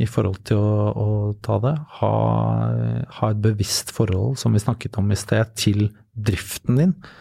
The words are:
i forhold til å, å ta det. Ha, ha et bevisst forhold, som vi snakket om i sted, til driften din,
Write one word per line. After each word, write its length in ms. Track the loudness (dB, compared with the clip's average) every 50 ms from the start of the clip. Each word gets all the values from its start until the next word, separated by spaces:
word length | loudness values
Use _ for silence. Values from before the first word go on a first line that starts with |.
i 60 | 0 0
forhold 320 | 0 0 0 0 -2 -4 -2 0
til 80 | 0
å, 400 | 2 2 2 2 2 2 0 0
å 400 | 0 0 0 0 0 0 -2 -4 -4 -2
ta 140 | -2 0 0
det. 160 | 2 0 0 -2 -4 -8 -6 -2
Ha, 100 | 0 2 2 2 2 2 2 2 2 2 0 0 0 0 0 0 0 -2 -2 -4 -6 -8 -6 -4
ha 100 | -2 -2
et 140 | 0 2 2
bevisst 500 | 0 2 0 -2 -2 -4 -6 -6 -6 -2
forhold, 460 | -2 0 0 0 0 0 0 -2 -2
som 140 | 0 2 2
vi 60 | 2 2
snakket 320 | 0 -2 -4 -4 -8 -4
om 160 | -2 0 0 0
i 20 |
sted, 300 | 0 0 0 0 0 0 0 -2
til 340 | -2 0 2 2 2 2 0 -2 -6 -20 _ -12
driften 600 | -6 -2 -2 -2 -2 -4 -8 -12 -6 -2 0 2 4
din, 140 | 4 4 2 0 -4 -20 -20 -20